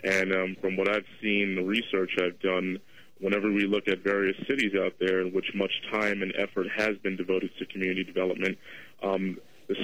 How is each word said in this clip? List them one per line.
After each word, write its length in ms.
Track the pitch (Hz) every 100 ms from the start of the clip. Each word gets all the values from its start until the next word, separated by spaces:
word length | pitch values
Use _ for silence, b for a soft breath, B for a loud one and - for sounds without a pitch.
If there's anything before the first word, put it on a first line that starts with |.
And, 300 | 95 95 95
um, 220 | 95 92 95
from 160 | 95 95
what 180 | 98
I've 120 | 107 95 -
seen, 320 | 110 101 101
the 80 | 92
research 480 | 92 110 117 95 92 -
I've 180 | 90 90
done, 380 | 95 92 92 92 B B B -
whenever 300 | 95 101 104
we 140 | 101 98
look 220 | 101 104
at 120 | 95
various 360 | 98 101 98 95 -
cities 280 | 139 107
out 240 | 98 92 -
there 220 | 92 92
in 100 | 92
which 140 | 92 -
much 180 | 101 98 - -
time 300 | 107 104 98
and 140 | 95 90
effort 300 | 101 - 90 107
has 220 | 107 101
been 180 | 98 92
devoted 340 | 90 92 92 -
to 60 |
community 400 | 92 98 92 92
development, 540 | 92 95 92 - 95 95 B B B -
um, 360 | 98 95 95 87 - - -
the 100 | 98